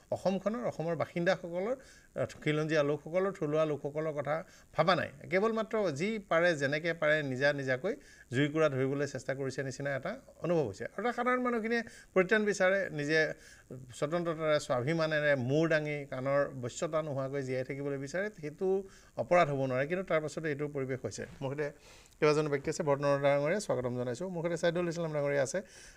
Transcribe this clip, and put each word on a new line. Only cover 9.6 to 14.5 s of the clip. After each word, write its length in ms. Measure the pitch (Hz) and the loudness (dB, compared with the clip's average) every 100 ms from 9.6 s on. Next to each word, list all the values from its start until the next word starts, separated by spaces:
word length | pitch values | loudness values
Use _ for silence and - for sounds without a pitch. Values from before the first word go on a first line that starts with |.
নিচিনা 260 | 135 127 139 135 | -6 -6 -4 -4
এটা 160 | 165 247 - - | -6 -10 -12 -8
অনুভৱ 220 | 160 170 131 | 0 0 0
হৈছে। 200 | 98 117 | -4 -10
আৰু 160 | - | -4
এটা 100 | 220 | -4
সাধাৰণ 280 | 233 240 254 | -2 0 0
মানুহখিনিয়ে 420 | 247 240 220 233 226 - - | 0 -2 -2 -2 -4 -12 -2
পৰিত্ৰাণ 280 | - 185 220 208 | 2 4 4 4
বিচাৰে, 340 | 196 185 196 190 | 2 4 2 0
নিজে 280 | 151 143 160 156 - - - - 131 127 | -4 2 4 2 -2 -14 -20 -16 -16 -14
স্বতন্ত্ৰতাৰে, 640 | 120 147 175 170 160 156 | -6 -2 -2 -2 -2 2